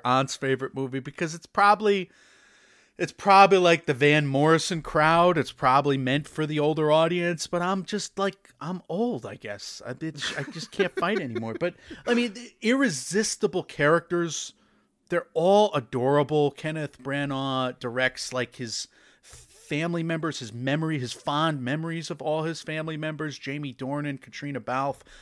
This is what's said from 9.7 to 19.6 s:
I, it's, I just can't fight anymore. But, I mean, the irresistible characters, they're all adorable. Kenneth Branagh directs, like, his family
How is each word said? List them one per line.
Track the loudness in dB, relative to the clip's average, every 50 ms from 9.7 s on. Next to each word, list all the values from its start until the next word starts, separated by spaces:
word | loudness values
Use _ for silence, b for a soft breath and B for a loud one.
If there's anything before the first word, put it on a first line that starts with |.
| -14 -14 -12
I, | -12 -10 -8
it's, | -10 -10 -8 -8 -8 -8 -6
I | -8 -8
just | -10 -10 -14 -14 -8
can't | -4 -4 -4 -2 -2
fight | -4 -2 -2 -2 -2
anymore. | -4 -4 -6 -6 -6 -6 -6 -4
But, | -4 -6 -6 B B B -18 B B
I | 0 0
mean, | 0 0 -2 -6
the | -10 -18 -20 _ _
irresistible | 0 2 2 4 2 2 0 -2 -6 -4 -2 -2 0 -2 -2 -2 -2 -2 -2 -2 -6
characters, | -6 -2 2 4 4 4 4 2 0 -2 -2 -2 -2 -4 -8 -10 -12 -16 _ _ _ _ _ _ _ _ _ _ -4
they're | -4 -4 -4 _ -2
all | 0 4 6 6 6 6 4 2
adorable. | -2 -4 -2 -2 0 2 4 4 4 4 2 2 2 2 2
Kenneth | 0 -4 -8 -6 -6 -6 -6 -8 -10 -10 -8
Branagh | -6 -4 -4 -4 -4 -4 -4 -4 -2 -2 -2 -2 -4 -6 -8
directs, | -8 -6 -2 0 0 0 0 -4 -10 -6
like, | -4 -4 -4 -4 -6
his | -10 -10 -8 -8 -10 -10 -12 b b b b b b
family | b -20 -20 -20 -20 _ -20 -16